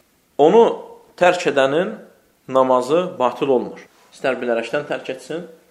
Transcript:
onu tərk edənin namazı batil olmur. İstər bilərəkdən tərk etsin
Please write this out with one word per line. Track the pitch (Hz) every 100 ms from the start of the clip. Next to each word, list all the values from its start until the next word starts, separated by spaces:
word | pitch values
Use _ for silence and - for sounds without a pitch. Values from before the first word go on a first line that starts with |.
| _ _ _ -
onu | 151 214 208 - - - _ -
tərk | 180 175 156
edənin | 135 135 147 196 220 - _ _ _ -
namazı | 131 131 127 120 160 180 -
batil | 123 - 143
olmur. | 123 98 - - _ _
İstər | - 139 123
bilərəkdən | 123 117 113 147 147
tərk | 135 -
etsin | 127 - 156 - - _